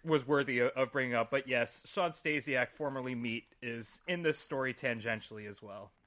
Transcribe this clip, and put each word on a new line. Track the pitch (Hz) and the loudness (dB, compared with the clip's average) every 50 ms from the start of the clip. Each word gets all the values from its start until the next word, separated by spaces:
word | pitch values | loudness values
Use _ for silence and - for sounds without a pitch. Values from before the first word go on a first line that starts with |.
| - | 0
was | 165 156 143 123 | 2 2 2 4
worthy | 135 147 143 135 135 123 120 | 4 4 4 4 4 4 4
of, | 123 135 - | 4 4 4
of | 131 131 117 | 2 0 2
bringing | - 139 131 123 120 | 2 0 0 2 2
up, | 117 113 - | 2 2 2
but | 135 135 - 127 | 0 -2 0 2
yes, | 127 120 120 - - - - - | 2 2 2 0 -4 -12 -12 -6
Shawn | - 202 180 170 | -2 0 0 0
Stasiak, | 156 - - 156 151 143 - 147 131 127 123 - | 0 -2 -2 0 0 0 0 2 2 2 2 0
formerly | - - 151 139 135 131 127 127 127 | -2 -4 -4 -4 -2 -2 -4 -4 -4
Meat, | 117 120 117 113 120 - _ _ - | -2 -2 -2 -4 -4 -8 _ _ -10
is | 123 120 117 117 110 - - - - | -8 -6 -6 -6 -8 -10 -12 -10 -4
in | - 180 175 | -2 -2 2
this | 170 156 151 - | 2 2 0 0
story | - - 143 135 131 131 | -4 -4 -2 -2 0 -2
tangentially | 120 - 143 127 117 113 107 117 113 107 - - 110 107 104 104 | -2 -2 -2 -2 -2 -2 -2 -2 -4 -4 -4 -10 -12 -12 -12 -12
as | 101 - | -12 -12
well. | 110 101 98 104 101 101 _ _ _ | -12 -12 -12 -12 -12 -16 _ _ _